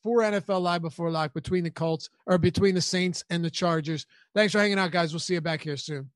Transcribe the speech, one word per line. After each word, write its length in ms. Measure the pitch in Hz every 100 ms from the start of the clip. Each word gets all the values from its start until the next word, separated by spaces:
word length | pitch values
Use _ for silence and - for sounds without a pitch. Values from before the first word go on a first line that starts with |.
for 220 | 208 233
N 100 | 214
F 160 | 208 -
L 100 | 185
Live 220 | 180 175
Before 300 | 165 - 170
Lock 200 | 160 151
between 320 | 160 - 180
the 60 | 170
Colts, 400 | - 165 160 - _ -
or 140 | 180
between 340 | 170 - 196
the 80 | 185
Saints 420 | 165 185 180 170 -
and 160 | 170 170
the 60 |
Chargers. 560 | - 180 165 151 156 - _ _
Thanks 180 | - 214
for 60 | 208
hanging 220 | 208 196
out, 100 | 185
guys. 240 | 175 170
We'll 60 | 160
see 160 | - 180
you 60 |
back 200 | 165 160
here 160 | 156 143
soon. 320 | - 147 135